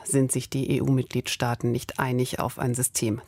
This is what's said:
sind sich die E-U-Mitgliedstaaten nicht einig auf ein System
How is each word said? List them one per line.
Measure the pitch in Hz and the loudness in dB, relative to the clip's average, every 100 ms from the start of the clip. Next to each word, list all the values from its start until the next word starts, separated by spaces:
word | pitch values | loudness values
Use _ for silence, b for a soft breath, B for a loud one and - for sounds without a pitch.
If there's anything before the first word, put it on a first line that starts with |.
sind | - 135 131 | 0 2 2
sich | 127 - | 0 -2
die | 135 - 139 | -2 0 2
E-U-Mitgliedstaaten | 135 131 123 123 - - 120 120 120 | 2 2 2 -2 -2 -2 0 0 0
nicht | 120 - - | 0 -2 -2
einig | 131 123 127 - | 0 0 0 -2
auf | 131 - | -4 -2
ein | 127 | -2
System | 123 123 - 117 107 | 0 -2 0 0 -2